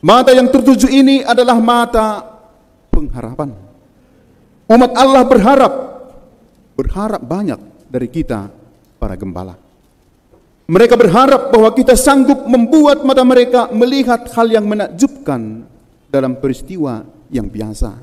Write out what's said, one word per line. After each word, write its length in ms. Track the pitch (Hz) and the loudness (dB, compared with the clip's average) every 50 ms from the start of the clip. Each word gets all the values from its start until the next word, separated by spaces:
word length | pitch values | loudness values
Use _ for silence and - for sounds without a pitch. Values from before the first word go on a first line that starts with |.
Mata 320 | - 147 - 370 - - 254 | 2 4 2 4 4 4 4
yang 160 | 254 254 247 - | 4 4 2 2
tertuju 340 | 269 233 247 262 214 196 262 247 | 2 4 4 2 4 2 2 4
ini 320 | 269 269 262 277 269 - | 4 4 4 2 2 0
adalah 320 | - 240 240 247 247 247 | 0 0 0 2 2 2
mata 640 | 233 226 226 240 240 233 233 240 226 220 220 214 202 - - - - _ _ _ _ _ _ _ _ _ _ - | 0 2 0 0 0 0 0 -2 -2 -2 -2 -6 -8 -12 -18 -20 -20 _ _ _ _ _ _ _ _ _ _ -2
pengharapan. 600 | 160 151 135 120 127 113 113 123 143 151 143 113 92 95 - _ _ _ _ _ _ _ _ _ _ _ _ _ _ _ _ _ _ _ | -2 -2 -2 -8 -12 -12 -14 -10 -10 -10 -10 -10 -16 -20 -20 _ _ _ _ _ _ _ _ _ _ _ _ _ _ _ _ _ _ _
Umat 260 | _ 220 240 254 247 247 | _ 2 2 2 2 2
Allah 280 | 226 254 269 269 262 247 | 0 0 2 4 2 2
berharap, 480 | 247 262 226 185 226 277 269 269 - 277 - - - - - - - - - _ _ _ _ _ _ _ _ _ _ _ | 4 2 2 4 2 2 2 2 0 -2 -4 -12 -14 -16 -20 -20 -20 -20 -20 _ _ _ _ _ _ _ _ _ _ _
berharap 460 | - 131 - - 185 202 214 208 180 - | -8 -6 -6 -6 -6 -6 -6 -6 -8 -8
banyak 380 | 120 156 190 208 180 123 101 - - _ _ _ _ | -8 -8 -6 -6 -6 -8 -10 -12 -20 _ _ _ _
dari 200 | 127 127 127 120 | -8 -8 -8 -6
kita, 400 | - 165 156 - 123 107 98 101 - _ _ _ _ _ _ _ _ _ | -8 -8 -8 -6 -8 -10 -10 -12 -18 _ _ _ _ _ _ _ _ _
para 160 | - 107 95 | -10 -10 -10
gembala. 400 | 90 101 95 87 90 92 95 90 92 _ _ _ _ _ _ _ _ _ _ _ _ _ _ _ _ _ _ _ _ _ | -10 -12 -12 -12 -12 -14 -14 -16 _ _ _ _ _ _ _ _ _ _ _ _ _ _ _ _ _ _ _ _ _ _
Mereka 320 | - 160 190 226 233 240 226 | -2 2 2 4 4 4 4
berharap 560 | 240 202 160 226 262 269 277 262 - - - | 4 4 4 4 4 4 4 2 0 2 2
bahwa 160 | 226 220 226 | 4 4 4
kita 240 | - 262 254 - 254 | 2 0 2 2 2
sanggup 500 | - - 294 277 277 262 240 277 269 269 - | 2 4 2 2 2 4 2 0 0 0 -2
membuat 560 | 240 254 233 220 277 320 302 294 285 294 294 | 0 0 2 2 2 4 4 4 2 0 0
mata 160 | 269 269 254 254 | 0 0 2 2
mereka 480 | 247 254 254 247 240 247 247 233 - | 4 4 4 2 2 0 -2 -2 -2
melihat 560 | - 214 240 247 262 277 262 226 247 233 240 - - | -2 -2 -2 0 0 -2 -2 -2 -2 -4 -4 -8 -4
hal 160 | - 226 233 | -2 -2 0
yang 160 | 220 220 208 | 0 0 -2
menakjubkan 960 | 208 214 208 202 - - 165 233 277 - - - - 143 123 113 107 110 113 117 - _ _ _ _ _ _ _ _ | -2 -4 -6 -6 -8 -6 -6 -6 -6 -6 -8 -10 -8 -8 -8 -8 -10 -14 -16 -18 -20 _ _ _ _ _ _ _ _
dalam 280 | - 139 131 127 127 127 - | -6 -4 -4 -4 -8 -6 -6
peristiwa 640 | 139 131 - - - 190 185 156 135 120 107 - - _ _ _ _ | -8 -8 -8 -12 -16 -10 -8 -8 -8 -8 -10 -14 -18 _ _ _ _
yang 160 | - 127 107 | -10 -10 -10
biasa. 480 | 98 - 104 110 107 107 - - 113 101 113 | -8 -10 -12 -12 -12 -8 -8 -8 -8 -8 -16